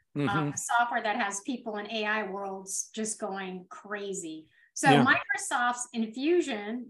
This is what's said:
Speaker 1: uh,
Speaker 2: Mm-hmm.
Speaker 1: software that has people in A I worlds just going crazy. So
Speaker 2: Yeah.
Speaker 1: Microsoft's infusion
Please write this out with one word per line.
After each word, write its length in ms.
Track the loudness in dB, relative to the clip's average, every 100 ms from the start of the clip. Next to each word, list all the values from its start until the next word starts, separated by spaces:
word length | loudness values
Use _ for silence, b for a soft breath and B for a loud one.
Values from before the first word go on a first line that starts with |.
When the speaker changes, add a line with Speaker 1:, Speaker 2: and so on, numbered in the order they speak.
| _ -2
Speaker 1:
uh, 40 |
Speaker 2:
Mm-hmm. 300 | 2 2 0 -2
Speaker 1:
software 460 | 2 2 4 0
that 140 | 0 0
has 240 | -2 -4
people 360 | -6 -6 -6 -6
in 120 | -6
A 140 | -2
I 180 | 0 0 -2
worlds 600 | -6 -6 -8 -6 -6 -6
just 240 | -6 -6 -4
going 440 | -6 -6 -6 -8 -12
crazy. 760 | -16 -10 -8 -6 -6 -8 -10 -14 b b
So 160 | 0 8
Speaker 2:
Yeah. 140 | 8
Speaker 1:
Microsoft's 840 | 8 6 2 -4 -2 0 2 0 -4
infusion 920 | -4 -4 -2 2 2 2 -2 -6 -8